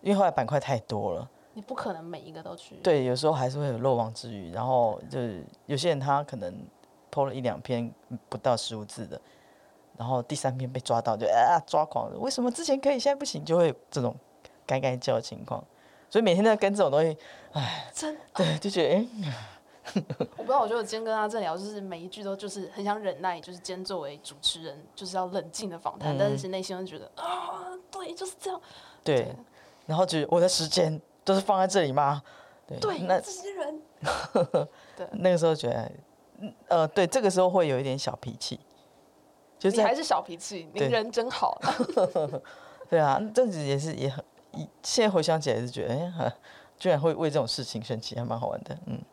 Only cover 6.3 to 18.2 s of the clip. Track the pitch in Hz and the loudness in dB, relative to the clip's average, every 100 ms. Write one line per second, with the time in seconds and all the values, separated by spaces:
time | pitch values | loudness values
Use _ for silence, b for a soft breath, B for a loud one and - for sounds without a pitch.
6.3 | 123 92 92 - _ _ _ _ - 139 | -8 -8 -10 -16 _ _ _ _ -2 0
7.3 | 127 123 98 - 120 117 - _ 120 _ | 0 -2 -4 -4 -2 -2 -8 _ -14 _
8.3 | 113 - 120 - 110 107 - 104 67 b | -4 0 0 0 -8 -10 -10 -10 -12 b
9.3 | b b b b b b - 120 127 120 | b b b b b b -10 -2 -2 -2
10.3 | 147 131 131 127 131 - 120 120 107 - | -2 -2 -2 -4 -6 0 0 2 0 4
11.3 | 117 117 175 - 160 156 - 110 - 262 | 6 6 4 2 0 0 -2 -6 -4 -4
12.3 | 262 247 240 330 269 277 269 277 277 285 | 0 -2 -2 0 2 2 2 2 0 -2
13.3 | 156 151 165 170 131 _ - 120 - _ | -8 0 4 4 2 _ -2 -2 -4 _
14.3 | _ B B - 135 131 127 - 120 - | _ B B -2 0 0 -2 0 0 -2
15.3 | 110 110 - - b b b b 214 220 | -12 -8 -8 -10 b b b b 2 6
16.3 | 175 214 214 202 202 156 139 160 156 B | 6 6 6 4 4 4 6 4 0 B
17.3 | B B 151 127 - - - 311 302 | B B -4 -4 -6 -10 -8 -8 -8